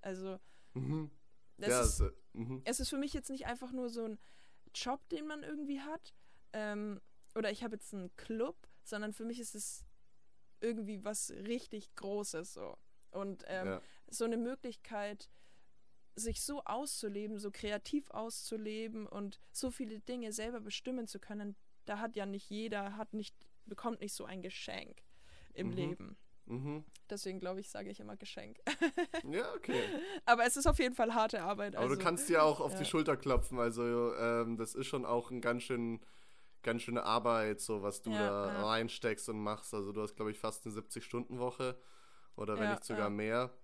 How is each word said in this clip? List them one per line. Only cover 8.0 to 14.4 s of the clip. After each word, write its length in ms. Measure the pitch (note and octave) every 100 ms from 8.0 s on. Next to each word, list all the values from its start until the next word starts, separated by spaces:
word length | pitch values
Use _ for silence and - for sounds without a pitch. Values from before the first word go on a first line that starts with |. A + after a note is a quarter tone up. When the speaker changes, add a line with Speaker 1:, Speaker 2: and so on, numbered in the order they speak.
| F3+ -
Speaker 1:
Club, 400 | - A3 B3+ E4+ - -
sondern 300 | - G#3 G#3+
für 120 | G#3+ A3+
mich 140 | A#3+
ist 160 | A3+ G#3
es 280 | - - - - - - - - - -
irgendwie 420 | A3+ A3 G#3 G#3
was 280 | G#3 G#3+ -
richtig 600 | - G3+ A#3+ - G#3+ G3+ -
Großes 580 | G3 G#3 G#3 D#3+ F3
so. 240 | - F#2 - - - -
Und, 320 | - G3 F#3+ -
ähm, 200 | F#3 F#3+
Speaker 2:
Ja. 140 | F#3 - - -
Speaker 1:
so 160 | - A3+
eine 120 |
Möglichkeit, 920 | A#3